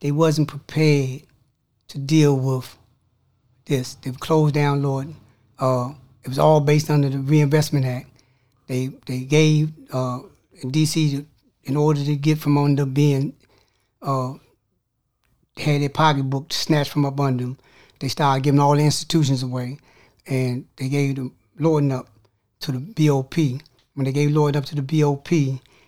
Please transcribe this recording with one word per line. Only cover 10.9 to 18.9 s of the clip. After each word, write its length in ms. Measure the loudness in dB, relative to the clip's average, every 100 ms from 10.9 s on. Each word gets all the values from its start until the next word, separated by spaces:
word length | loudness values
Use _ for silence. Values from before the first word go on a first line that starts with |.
| 0 0 -2 -8 _ _ _
in 140 | -4 0
order 260 | 2 0
to 120 | -2 -2
get 220 | 0 0
from 180 | 2 2
under 280 | 2 0 0
being, 480 | 2 2 2 -2 -8 _ _ _ _ _ _
uh, 320 | -6 -6 -6 -12 _ _ _ _ _ _ _ _ _ _ _ -6
had 240 | -2 -2
their 80 | -2
pocketbook 600 | 0 2 2 -2 -6 -6
snatched 400 | -6 0 0 0
from 140 | -2 -2
up 140 | -2
under 240 | -2 -2
them, 140 | -6 -10 _ _ _ -10
they 80 | -8
started 340 | -2 0 0
giving 160 | 2 4
all 160 | 4 4
the 80 |
institutions 600 | 2